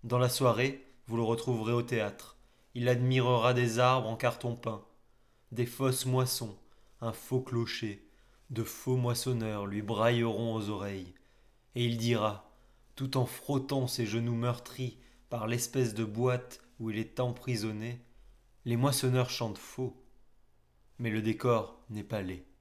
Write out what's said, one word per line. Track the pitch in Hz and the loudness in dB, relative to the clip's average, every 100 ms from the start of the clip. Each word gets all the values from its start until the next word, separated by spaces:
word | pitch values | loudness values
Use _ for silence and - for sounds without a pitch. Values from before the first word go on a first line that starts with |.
Dans | 117 123 | 0 2
la | 123 | 2
soirée, | - 127 110 135 135 - - - | 4 4 4 2 -2 -14 -20 -4
vous | 113 | 0
le | |
retrouverez | 113 113 123 120 110 | 2 2 2 0 2
au | 120 | 0
théâtre. | 120 120 104 - - - _ _ _ 123 | 2 0 -2 -4 -18 -20 _ _ _ -2
Il | 120 | 2
admirera | 123 127 131 127 123 117 | 4 4 4 6 6 6
des | 120 120 113 | 6 2 4
arbres | 123 131 110 | 6 4 2
en | 113 | 0
carton | 123 117 123 117 | 0 0 -6 -4
peint, | 117 107 - - _ _ _ _ _ | -4 -6 -10 -20 _ _ _ _ _
des | 123 120 | -4 -4
fausses | - 135 127 131 | 0 0 0 2
moissons, | 127 127 - 113 98 - - - - | 2 2 0 -6 -10 -20 -20 -20 -8
un | 117 | -6
faux | 104 - 131 | -6 -2 -2
clocher. | 131 120 117 - 110 101 - - - - - | 0 -2 -2 -2 -6 -8 -14 -20 -20 -20 -10
De | 117 | -6
faux | 110 - - 127 | -6 -6 -2 0
moissonneurs | 123 117 - 120 110 104 101 | 2 0 0 -2 -2 -4 -4
lui | 101 | -4
brailleront | 104 107 113 120 117 107 117 110 | -2 4 4 6 2 0 -2 -2
aux | 104 | -4
oreilles. | 104 101 98 90 - - _ - _ _ - | -4 -4 -6 -10 -16 -20 _ -20 _ _ -2
Et | 120 | -2
il | 117 | 0
dira, | 117 117 107 101 - - - _ _ - | 2 2 2 -2 -12 -20 -20 _ _ -8
tout | 131 131 | -2 0
en | 127 | 0
frottant | - - 139 135 139 127 | -4 -2 -2 0 -2 -2
ses | - 110 | -2 -2
genoux | 110 117 | 0 0
meurtris | 117 120 120 - - 127 - - - _ | 0 0 -2 -8 -8 -8 -8 -20 -20 _
par | 117 110 | -6 -2
l'espèce | 120 120 135 120 | -2 -2 0 0
de | 107 | 0
boîte | 110 104 127 123 - - - - | -4 0 0 0 -4 -18 -20 -8
où | 113 | -4
il | 107 | -4
est | 110 - | -4 -2
emprisonné, « | 127 117 - 120 107 107 113 120 - - - - _ _ 123 | -2 -2 -4 -2 -2 -4 -6 -8 -14 -20 -20 -20 _ _ -2
Les | 117 | 2
moissonneurs | 135 131 127 131 123 | 2 2 2 2 0
chantent | - 117 101 | -2 -6 -6
faux. » | - - 127 - - - - - _ _ _ _ _ - | -12 -8 -8 -8 -20 -20 -20 -20 _ _ _ _ _ -6
Mais | 117 | -2
le | 110 | 0
décor | 110 110 123 113 113 - - | 0 2 4 4 2 -10 -12
n'est | 107 | -10
pas | 101 110 | -6 -4
laid. | 92 90 - _ | -4 -8 -12 _